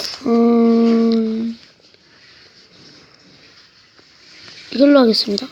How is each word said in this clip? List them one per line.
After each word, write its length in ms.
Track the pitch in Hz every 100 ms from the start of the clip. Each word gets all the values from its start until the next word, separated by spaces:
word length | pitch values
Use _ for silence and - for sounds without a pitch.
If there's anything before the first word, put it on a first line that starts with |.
| - - -
음, 1300 | 233 233 233 233 233 233 226 226 226 220 220 226 226 - _ _ _ _ _ - - - _ _ - - - _ _ _ _ - _ _ _ _ _ _ _ - - - - -
이걸로 280 | 226 285 285
하겠습니다. 480 | 233 208 - 202 262